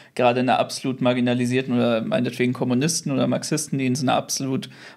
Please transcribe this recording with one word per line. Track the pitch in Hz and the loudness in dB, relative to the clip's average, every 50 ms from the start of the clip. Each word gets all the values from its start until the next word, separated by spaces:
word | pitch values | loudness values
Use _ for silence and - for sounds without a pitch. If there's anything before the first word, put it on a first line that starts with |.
| - - _ | -20 -8 _
gerade | - 123 120 123 127 | 2 4 4 4 4
in | 127 123 | 2 2
einer | 98 - | 2 2
absolut | 110 - - - - 135 120 - | 0 -2 -4 -4 -4 -4 -2 0
marginalisierten | 127 123 127 127 123 127 123 123 123 120 127 131 131 131 120 | 2 2 2 2 2 2 2 2 0 0 0 0 0 0 0
oder | 120 120 120 117 110 | 2 2 2 2 0
meinetwegen | 110 107 - 131 123 120 - - 123 123 123 | 0 0 0 0 0 -2 0 0 0 0 0
Kommunisten | - 127 123 123 123 143 165 - - - 147 | 0 0 0 2 2 2 0 0 -2 -4 -2
oder | 135 131 127 | 0 0 0
Marxisten, | 127 127 131 - - 156 147 - - 147 | 0 0 -2 -2 -2 -2 -2 -2 -2 -2
die | 135 131 | -2 0
in | 127 123 | 0 0
so | 151 127 | 0 0
einer | 123 - | 2 0
absolut | - - - - - 139 131 135 - - - - - - - - | 0 0 -2 -6 -4 -2 -2 -4 -4 -4 -8 -14 -20 -20 -20 -16